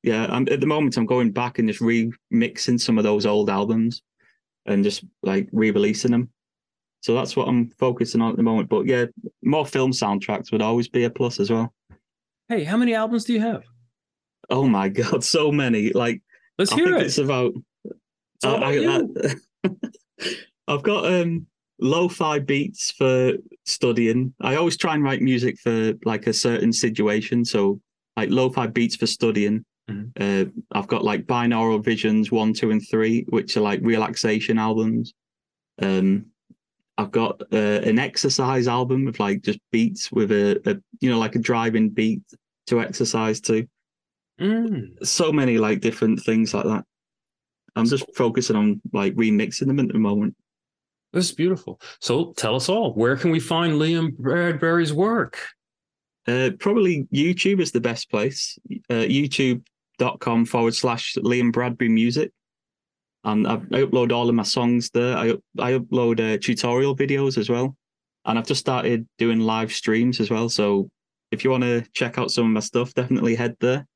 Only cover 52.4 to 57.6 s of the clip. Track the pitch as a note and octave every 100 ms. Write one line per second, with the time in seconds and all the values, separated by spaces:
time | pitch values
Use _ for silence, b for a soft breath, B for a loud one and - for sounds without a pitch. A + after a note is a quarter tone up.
52.4 | A#2 B2+ B2+ G#3 F#3+ G#2+ A#2 C#3 F3 D#3+
53.4 | D#3+ E3 E3+ D3+ D#3 E3+ D#3+ B2+ B2+ E3+
54.4 | F3 D#3 E3 E3+ D#3+ D3+ G3+ A3+ - -
55.4 | - _ _ _ _ _ _ _ - B2
56.4 | C3 - G3+ A3+ F#3 D#3+ C3 C3+ D#3+ F3+
57.4 | F#3+ G3